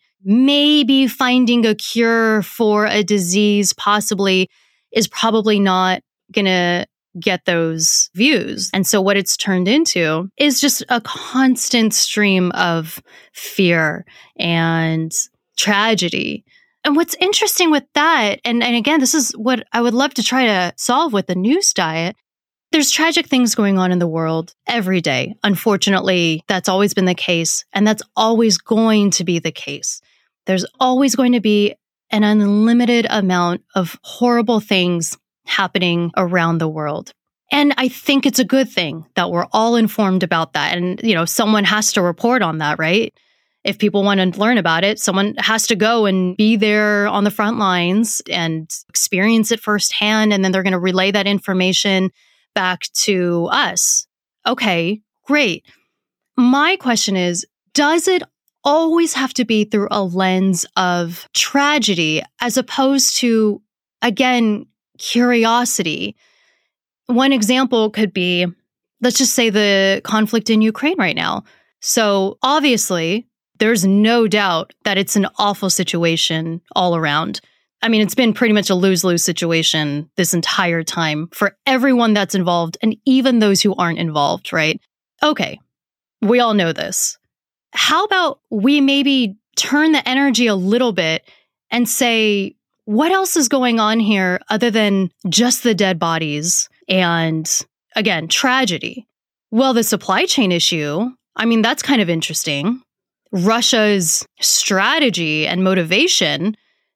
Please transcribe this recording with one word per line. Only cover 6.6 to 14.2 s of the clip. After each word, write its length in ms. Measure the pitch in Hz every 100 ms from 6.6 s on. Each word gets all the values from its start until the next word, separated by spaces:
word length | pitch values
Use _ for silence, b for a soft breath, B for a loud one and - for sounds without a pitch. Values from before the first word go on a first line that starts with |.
| 175 175 - _ _ 175
get 260 | 202 180 -
those 640 | 170 165 160 160 - - 175
views. 540 | 262 254 - - 180
And 120 | 190 180
so 140 | 208
what 160 | 190 196
it's 220 | 190 -
turned 300 | - 185 180
into 600 | 285 320 180 160 160 190 -
is 240 | 294 254
just 240 | 285 - -
a 100 | 240
constant 920 | - - - 254 262 247 - 240 220
stream 580 | - - 214 202 190 180 175
of 460 | 180 165 160 - B B B
fear 720 | - - - 180 170 156 170 B B